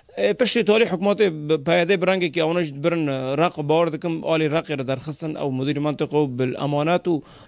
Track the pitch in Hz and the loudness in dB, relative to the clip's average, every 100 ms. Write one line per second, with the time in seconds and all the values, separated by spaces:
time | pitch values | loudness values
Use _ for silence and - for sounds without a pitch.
0 | _ - 202 - 233 240 208 220 214 170 | _ -2 -2 2 0 2 2 4 2 2
1 | 202 208 202 156 151 156 143 175 170 196 | 0 2 0 0 -2 -2 2 2 2 2
2 | 180 190 180 165 156 175 160 139 165 165 | 2 0 0 0 0 0 -2 -2 0 0
3 | 147 131 131 143 170 - 147 160 170 151 | 0 -2 -2 0 0 0 0 2 2 -2
4 | 175 165 147 160 156 160 160 139 127 131 | -4 -4 0 2 2 0 -2 -4 -4 -4
5 | 156 143 160 - 143 131 135 147 151 139 | -6 -8 -8 -4 -4 -2 -2 0 -2 -2
6 | 147 147 143 123 131 - 143 147 156 175 | 0 2 0 0 -2 -2 -2 0 2 0
7 | 180 156 - - | 0 -2 -4 -20